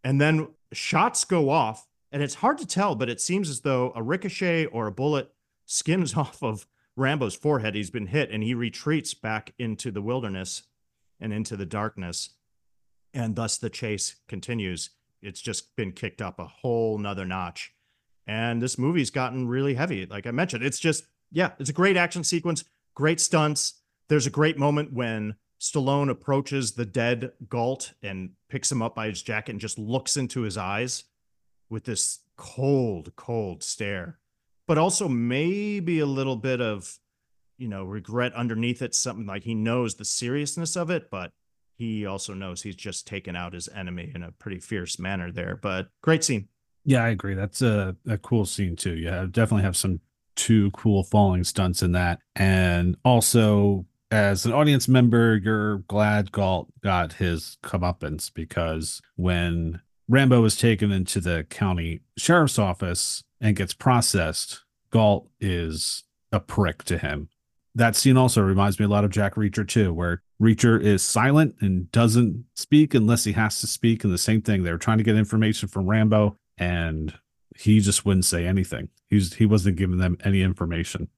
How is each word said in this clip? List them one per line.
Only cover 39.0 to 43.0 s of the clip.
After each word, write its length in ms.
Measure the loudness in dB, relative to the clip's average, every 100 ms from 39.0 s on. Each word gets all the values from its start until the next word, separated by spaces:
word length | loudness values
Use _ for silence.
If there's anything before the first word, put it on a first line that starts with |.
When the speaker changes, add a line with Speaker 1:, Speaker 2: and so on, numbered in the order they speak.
| -6 -8 -10
Speaker 1:
like 180 | -10
he 120 | -6 -4
knows 400 | -2 -2 -2 -6
the 100 | -8
seriousness 720 | -6 -4 -6 -6 -6 -6 -6
of 140 | -4
it, 180 | -6 -6
but 220 | -12 -12 _ _ _ _ _
he 300 | -6 -6 -6
also 280 | -8 -10
knows 280 | -10 -10 -10
he's 140 | -12 -12
just 320 | -12 -12